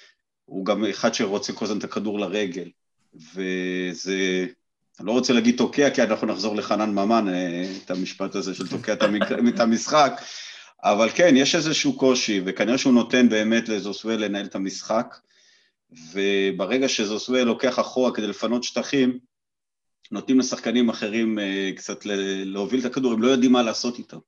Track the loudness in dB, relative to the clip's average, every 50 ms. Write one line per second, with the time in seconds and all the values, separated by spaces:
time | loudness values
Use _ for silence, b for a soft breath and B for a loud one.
0 | B B B _ _ _ _ _ _ -12 -10 -4 -2 -2 0 0 0 -2 -2 0
1 | -2 0 0 0 -2 -2 -2 -2 -4 -6 -6 -6 -4 -4 -4 -4 -6 -6 -6 -6
2 | -6 -4 -4 -4 -4 -2 -2 -2 -4 -4 -6 -8 -10 -12 -14 _ _ _ _ _
3 | _ _ -20 -20 -20 -14 -10 -6 -6 -4 -4 -4 -4 -4 -4 -4 -4 -6 -6 -8
4 | -6 -4 -2 0 0 0 0 0 -2 -4 -8 _ _ _ _ _ _ _ _ -8
5 | -4 0 0 2 2 2 2 4 4 4 2 2 0 0 2 2 2 2 2 2
6 | 2 2 0 0 -2 -2 -2 -2 -4 -4 -4 -4 -2 -2 -2 0 0 0 0 0
7 | 2 2 2 2 2 0 0 -2 -2 -4 -4 -4 -6 -6 -8 -10 -8 -6 -6 -6
8 | -6 -6 -6 -8 -8 -6 -6 -6 -6 -6 -6 -8 -8 -8 -8 -6 -4 -4 -2 0
9 | 0 0 0 0 0 0 0 2 2 2 2 2 2 2 2 0 0 2 4 4
10 | 4 4 2 B B B B B B B B B B B B _ 0 2 4 4
11 | 4 2 4 4 6 8 8 6 6 4 2 0 0 0 -2 0 0 -2 0 4
12 | 4 4 4 4 2 0 0 0 -2 -2 -2 0 0 0 0 2 4 4 4 4
13 | 4 4 4 6 6 6 6 4 2 2 2 0 0 0 -2 -4 -4 -6 -8 -6
14 | -4 -2 -2 -2 -2 -2 -2 -4 -6 -6 -6 -6 -6 -6 -6 -8 -4 -2 -2 -2
15 | -2 -4 -10 -20 b b b b b b b b b b b _ _ _ -20 -20
16 | -20 -10 -4 -2 0 0 2 2 0 0 0 -2 -2 -2 0 0 0 0 0 -2
17 | -2 -2 -4 -6 -4 -2 0 2 2 2 0 0 0 0 0 0 -2 -2 0 0
18 | 0 0 0 -2 -4 -6 -4 -4 -4 -2 -2 -2 -4 -4 -6 -6 -4 0 2 2
19 | 2 2 0 -2 -8 _ _ _ _ _ _ _ _ _ _ _ _ _ _ _
20 | _ _ -10 -6 0 2 2 2 2 2 -2 -4 -2 0 2 2 2 2 0 -2
21 | -4 -4 -2 0 0 0 0 0 -2 -2 -2 -2 -2 -4 -4 -6 -8 -10 -10 -8
22 | -6 -4 -2 -2 -2 -2 -4 -4 -6 -6 -6 -6 -4 -2 -2 -2 -2 -2 -2 -2
23 | 0 0 2 2 4 4 4 4 4 4 4 4 4 2 -2 -4 -4 -6 -6 -8
24 | -12 -16 -18 -20 -20